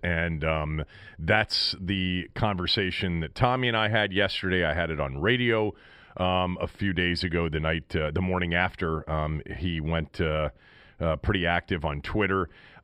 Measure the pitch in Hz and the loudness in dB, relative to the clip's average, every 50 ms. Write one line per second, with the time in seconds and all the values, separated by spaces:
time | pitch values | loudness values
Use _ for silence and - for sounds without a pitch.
0 | - 87 85 82 85 85 82 76 76 80 80 78 76 76 78 78 76 - - - | -2 0 0 0 0 0 -2 0 0 0 0 0 0 -2 -2 -4 -4 -6 -10 -18
1 | - - - - 80 80 107 107 107 - - - - - - - 95 90 101 95 | -20 -20 -14 -6 0 2 2 2 2 0 -2 -2 -2 -2 -4 -4 -4 -2 -2 0
2 | 92 90 90 90 85 - - - 120 107 101 87 87 82 - 113 98 92 - - | 0 0 0 -2 -4 -6 -4 -2 0 0 0 0 0 0 0 0 0 0 -2 -2
3 | 104 92 85 82 80 78 - - 120 123 127 127 127 123 117 110 110 104 110 110 | -2 -2 0 -2 -2 -4 -2 0 2 2 2 2 0 0 2 2 2 2 2 2
4 | 104 101 92 98 101 95 - - - 92 92 90 85 78 73 87 85 80 80 73 | 2 2 2 2 2 2 0 -2 0 0 2 2 2 2 2 0 0 -2 -2 -2
5 | 73 67 65 69 80 107 127 123 123 120 113 110 107 104 - - - - - - | -2 -4 -2 0 2 2 2 2 2 2 2 2 0 -2 -4 -8 -14 -20 -20 -20
6 | - - - - 90 92 92 92 92 90 90 - 85 82 - - 101 98 90 85 | -20 -12 -6 -2 0 2 2 2 2 0 0 -2 -4 -6 -4 -4 -2 0 0 2
7 | 90 87 87 85 92 90 82 85 85 82 76 80 78 80 82 80 76 - - 85 | 2 2 2 0 0 0 0 0 0 0 0 0 0 0 0 -2 -4 -4 -2 -2
8 | 78 76 76 98 92 92 92 90 90 85 85 87 90 90 - - 92 82 80 78 | 0 0 0 0 0 0 0 0 0 2 2 2 2 0 0 -2 -2 -2 -2 -2
9 | - - 78 78 76 76 78 73 - - - 80 90 90 82 80 76 78 82 82 | -2 -2 -2 -2 0 -2 -2 -4 -6 -8 -8 -4 -4 -2 -2 -2 -2 -2 -2 -2
10 | 78 - - - 85 80 78 78 76 73 - - - - - - - - - - | -2 -4 -4 -2 0 0 0 0 -2 -2 -4 -8 -16 -20 -20 -20 -20 -20 -8 -2
11 | 85 82 78 71 - - 104 95 85 85 85 87 - - 95 82 78 80 73 73 | 0 0 0 0 0 0 0 2 2 2 2 0 0 0 -2 -2 -2 -2 -4 -4
12 | - - - 104 104 92 95 95 90 - - - - - - - | -4 -4 0 0 2 2 2 0 0 -2 -6 -12 -20 -20 -20 -8